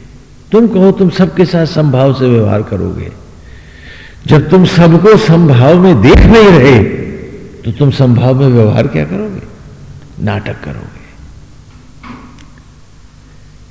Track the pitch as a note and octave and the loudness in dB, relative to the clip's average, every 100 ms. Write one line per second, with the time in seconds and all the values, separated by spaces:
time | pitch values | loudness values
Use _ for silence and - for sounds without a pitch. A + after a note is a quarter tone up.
0 | - - - - - G#3+ A#3 F#3 F#3+ F#3+ | -20 -20 -20 -20 -4 0 0 0 0 0
1 | F#3 - F3 F3 E3+ E3+ D#3+ D#3 D3+ B2+ | -2 -2 -4 -2 -2 -2 -4 -4 -2 0
2 | C3+ C3 B2+ A#2 G#2 G#2 G#2+ F#2+ F2+ E2+ | -2 -2 0 0 -2 -4 -6 -8 -8 -10
3 | F2 - - - - - - - - - | -14 -18 -20 -20 -20 -20 -20 -20 -20 -20
4 | - - - D3 - F#3 F3 E3+ E3+ E3 | -20 -12 0 0 2 0 2 2 2 4
5 | G3+ G#3 - E3+ D#3+ A#2+ C3+ F3 F#3 B2+ | 4 2 2 2 2 2 2 4 2 2
6 | A#2+ F#3+ - A3+ G#3 D#3+ C3+ A#2 F#2 - | 4 4 4 6 4 4 4 2 0 -6
7 | - - - - - - - - C#3 C3 | -12 -14 -18 -20 -20 -14 -10 -4 -2 0
8 | B2+ A2+ B2 C3 C3+ A#2+ G#2+ A2 C3+ D3+ | 0 0 0 0 0 2 0 0 -4 -4
9 | D3+ F#3+ G#3+ F#3 - - - - - - | -6 -8 -10 -12 -18 -20 -20 -20 -20 -20
10 | - - G#2 G#2 - - D2 A#1 - - | -20 -10 -8 -8 -10 -14 -14 -16 -18 -20
11 | - - - - - - - - - - | -20 -20 -20 -20 -20 -20 -20 -20 -20 -20
12 | - - - - - - - - - - | -20 -20 -20 -20 -20 -20 -20 -20 -20 -20
13 | - - - - - - - | -20 -20 -20 -20 -20 -20 -2